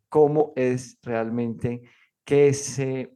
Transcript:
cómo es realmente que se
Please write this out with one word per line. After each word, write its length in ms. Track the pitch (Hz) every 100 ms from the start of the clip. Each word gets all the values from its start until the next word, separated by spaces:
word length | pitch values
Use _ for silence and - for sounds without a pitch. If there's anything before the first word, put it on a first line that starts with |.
| -
cómo 440 | 151 147 151 - 131
es 440 | 127 127 127 -
realmente 800 | 120 113 113 120 117 110 123 120 - _ _ _
que 300 | - 143 143
se 600 | 131 - 139 135 131 123